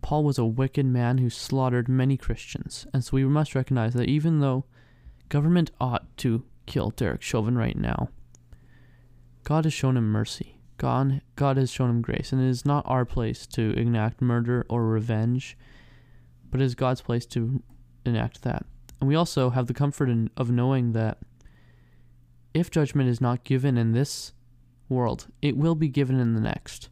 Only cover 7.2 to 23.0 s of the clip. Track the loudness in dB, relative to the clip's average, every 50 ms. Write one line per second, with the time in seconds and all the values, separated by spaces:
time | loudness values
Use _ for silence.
7.2 | -6 -4 -2 -2 0 0 0 0 0 -2 -2 -2 -2 -2 -2 -4 -4 -6 -8 -14
8.2 | -20 -20 -20 -20 -20 _ -20 -20 -20 -20 -20 -20 -20 -20 -20 -20 -20 -20 -20 -20
9.2 | -20 -20 -20 -18 -4 0 0 2 2 2 0 2 2 2 2 4 2 2 2 2
10.2 | 0 -2 -4 -10 -12 -14 -14 -20 -20 -20 -10 -4 -2 0 0 2 2 2 0 -2
11.2 | -4 -10 _ 0 0 2 2 2 0 0 0 0 0 2 2 0 0 -2 -4 -4
12.2 | -4 -2 0 0 2 2 0 0 0 0 0 0 0 0 0 0 0 0 -2 -2
13.2 | -2 -2 -4 -6 -10 -10 -4 -2 0 0 0 0 0 2 2 2 0 0 0 0
14.2 | 0 2 2 2 2 0 0 -2 0 -2 -2 0 0 2 2 0 0 0 0 0
15.2 | 2 0 0 -2 -4 -8 -16 -20 -20 -20 -20 -20 -20 -20 -20 -20 -20 -20 -20 -20
16.2 | -20 -20 -20 -20 -16 -6 -2 0 0 0 0 0 0 0 0 -2 -2 -2 -4 -4
17.2 | -4 -4 -4 -4 -2 0 -2 -4 -4 -8 -20 -20 -20 -20 -20 -8 -4 -2 0 0
18.2 | 0 -2 -6 -6 -6 -4 -4 -4 -6 -10 -18 -20 -20 -20 -8 -2 0 2 2 2
19.2 | 2 0 0 0 0 2 2 0 -2 -2 -2 -2 0 -2 0 0 0 0 2 0
20.2 | 0 -2 -2 -4 -2 0 0 2 2 2 2 2 0 0 0 0 0 -2 -4 -6
21.2 | -12 -20 -20 _ -20 -20 -20 -20 -20 -20 -20 -20 -20 _ -20 -20 -20 -20 -20 -20
22.2 | -20 _ -20 -20 -20 _ -2 -2 -2 0 2 0 0 2 2 2